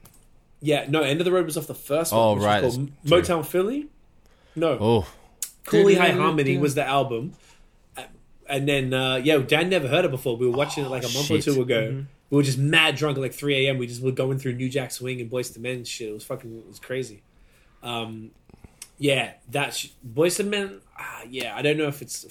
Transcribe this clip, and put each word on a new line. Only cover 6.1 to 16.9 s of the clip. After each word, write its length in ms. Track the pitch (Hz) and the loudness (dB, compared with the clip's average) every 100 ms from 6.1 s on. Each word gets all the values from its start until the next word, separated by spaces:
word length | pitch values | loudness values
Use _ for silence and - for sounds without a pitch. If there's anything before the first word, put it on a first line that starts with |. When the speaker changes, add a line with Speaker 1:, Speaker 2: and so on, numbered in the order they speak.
| 143 | 4
Speaker 1:
Harmony 360 | 156 151 135 139 | 2 2 2 2
was 160 | 143 | 2
the 100 | 139 | 0
album. 480 | 131 139 123 117 151 - - - - _ _ - | 0 0 0 -2 -8 -12 -20 -20 -20 _ _ -18
Uh, 60 | 131 - _ - - | -18 -20 _ -18 -6
and 200 | 139 143 | -2 0
then, 240 | 143 127 | 0 0
uh, 240 | 131 131 131 | 0 0 0
yeah, 160 | 139 151 | 4 2
Dan 300 | - 151 180 | 4 2 2
never 200 | 185 135 | 0 2
heard 160 | 160 | 2
it 60 | 175 | 2
before. 260 | 131 135 117 | 0 -4 0
We 100 | 123 | 0
were 80 | 127 | 2
watching 280 | 147 156 | -2 -2
it, 40 | 135 | -4
like, 160 | 131 | -4
a 20 | 123 | -4
Speaker 2:
Oh, 60 | |
Speaker 1:
month 180 | 131 147 | -4 0
or 100 | 151 | 0
Speaker 2:
shit. 40 | |
Speaker 1:
two 180 | 147 135 | 2 2
ago. 260 | 123 117 110 | 2 0 0
Speaker 3:
Mm-hmm. 80 | 135 139 _ - | -6 -10 _ 0
Speaker 1:
We 60 | 143 | 2
were 60 | |
just 160 | 135 127 | 4 2
mad 380 | 143 160 156 135 | 2 4 4 2
drunk 200 | 151 135 | -2 -2
at, 40 | |
like, 120 | 127 | -6
three 320 | - 143 139 135 | -4 -2 2 2
A 40 | |
M. 80 | 131 | 0
We 80 | 120 | -4
just 160 | 120 | -4
were 80 | 131 | -2
going 260 | 131 131 135 | -2 -2 -2
through 160 | 135 | -4
New 140 | 123 127 | -4 -4
Jack 220 | 135 123 | -4 -6
Swing 280 | - 127 123 | -8 -8 -8
and 100 | 117 | -6
Boyz 240 | 123 123 | -6 -6
two 60 | 113 | -8
Men 160 | 120 127 | -8 -8
and 100 | 117 | -10
shit. 220 | - 110 | -10 -10
It 20 | |
was 120 | 107 | -10
fucking, 340 | - 127 113 113 | -10 -12 -12 -16
it 80 | 98 | -18
was 100 | 104 | -18
crazy. 440 | - | -10